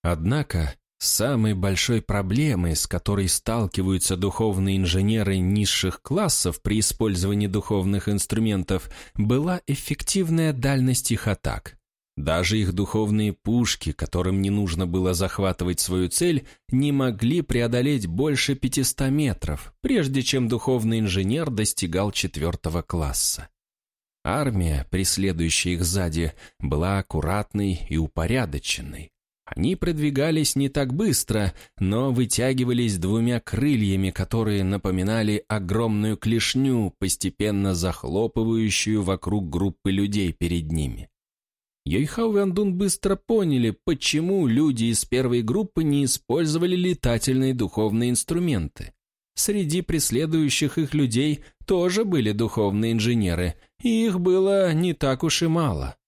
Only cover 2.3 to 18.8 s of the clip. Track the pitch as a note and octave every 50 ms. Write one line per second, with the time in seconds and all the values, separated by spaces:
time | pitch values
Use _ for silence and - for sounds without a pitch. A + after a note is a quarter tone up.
2.3 | G2+ B2+ D3+ D#3 A#2+ F2+ F2 E2+ D#2+ - - - - F2 - - G2+ G2 F#2+ F2
3.3 | - - _ - A2+ A#2 G#2+ F#2 - - F#2 F#2+ F#2+ F2+ - - F#2+ F2+ F#2+ G2
4.3 | - - A2+ A2 G2 F#2+ F#2+ G2 F#2+ F#2+ F#2+ F2 E2 F#2+ G2 G#2 A2 A2+ G2+ G2
5.3 | G2 F#2 F2+ F#2 G2+ G#2 G#2 F#2+ - - - F#2 - - _ - C3+ F#3+ G#3+ E3
6.3 | - - - F2+ E2 - _ - G#2 G#2+ G2 - - - A2+ A2 G2 F2 F#2 G2
7.3 | G2+ G#2 G#2 G2+ F#2 G#2 - - G#2 G2 F#2 G2 G2+ G2+ - - G#2 G2 - -
8.3 | - A2 A2+ A2 G#2 F#2+ E2+ - F#2+ F2+ - - - - - - _ - G#2 G#2+
9.3 | B2 C3+ D3+ F3+ F3+ F3 _ - C#3 - - - D3 - - - - G3 F#3 D#3+
10.3 | E3 E3 D#3+ D#3 D3 B2+ A#2+ C#3 C#3 C3 B2+ C3 B2 - - - A#2 A2 - A2
11.3 | G2 - - - - - - - - - _ _ _ _ _ _ _ - C#2+ D2+
12.3 | D#2+ F2 F2+ F2 G#2+ A2 G#2 F2+ F2 F#2 G2+ - - A2 G#2+ G#2 G#2 G#2+ G#2+ G#2
13.3 | F#2+ _ _ G2+ A2+ B2 A#2+ - - - - D#2+ D2+ - D#2 - - F2 F2+ F#2
14.3 | F#2+ G2 G2 G2 G2+ G#2 G2+ F2+ E2 E2+ F#2+ F2 E2+ F#2 F#2 F#2 F2+ E2 G2 F2+
15.3 | - - G2 F#2 F2+ - F2 F2+ F2+ - - - F#2 F#2 F#2 F2 - - E3+ F3+
16.3 | E3 C3+ - - - _ _ - B2+ B2+ C#3+ D3 C#3+ C#3 C3 B2+ A2 F#2+ A2+ A#2+
17.3 | D#3+ F3 D3+ - - A#2+ A#2+ A#2 A#2+ A#2+ B2+ C#3+ D3 B2+ G2+ E2+ E2 G2 C#3 D#3
18.3 | C#3+ B2+ - - C#3 C3+ - B2+ - C#3+